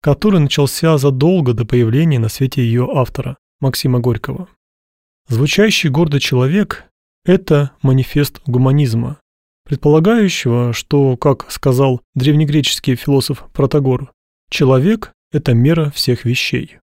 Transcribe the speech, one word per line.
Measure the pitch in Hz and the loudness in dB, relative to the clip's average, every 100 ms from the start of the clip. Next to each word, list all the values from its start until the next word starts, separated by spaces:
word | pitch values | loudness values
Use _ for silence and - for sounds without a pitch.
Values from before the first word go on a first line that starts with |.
который | - 139 214 190 | 0 0 2 2
начался | 143 - 139 - 165 156 | 2 0 -2 0 0 2
задолго | 139 131 156 185 127 | 0 2 0 2 0
до | 113 | -2
появления | 113 123 113 127 165 135 | 0 0 2 2 2 0
на | 113 | -2
свете | - 131 - | -2 -4 -2
ее | 120 117 127 | 0 0 -2
автора, | 196 123 - 127 135 _ _ | -2 -2 -4 -10 -12 _ _
Максима | 139 - 135 123 | -4 -2 -2 0
Горького. | 123 113 - 131 180 _ _ _ _ _ _ _ _ | 0 -4 -6 -10 -14 _ _ _ _ _ _ _ _
Звучащий | 117 143 - 214 - 160 | -2 0 2 2 2 0
гордо | 135 170 143 | 0 0 0
человек — | - 127 131 190 208 - _ _ _ _ | 0 0 0 0 -2 -8 _ _ _ _
это | - 185 185 147 143 _ | 0 0 2 0 0 _
манифест | 135 131 127 143 143 - - | 0 2 0 -2 -2 -6 -4
гуманизма, | 123 131 143 135 113 120 147 _ _ _ _ | 0 2 2 0 -2 -4 -10 _ _ _ _
предполагающего, | - 143 147 156 175 233 202 - 123 120 120 | -10 -2 2 4 4 2 0 -2 -2 0 -2
что, | 113 - 143 135 123 | -4 -2 0 2 0
как | 147 135 - | 0 -2 -6
сказал | - 139 127 135 123 _ | -4 0 2 0 -2 _
древнегреческий | 139 131 147 151 151 135 - - | -2 0 2 2 0 -2 -4 -4
философ | 123 - 139 - 135 - | -4 0 0 0 -8 -8
Протагор, | - 139 151 131 127 135 _ _ _ _ | -4 0 0 0 -2 -6 _ _ _ _
«человек — | - 135 131 165 226 - _ _ | 0 2 4 2 -2 -6 _ _
это | 147 - | -4 0
мера | 117 135 165 151 | 2 4 2 -2
всех | - - 120 | -4 -4 -2
вещей». | 117 127 - 123 - - | -2 -4 -4 -6 -8 -18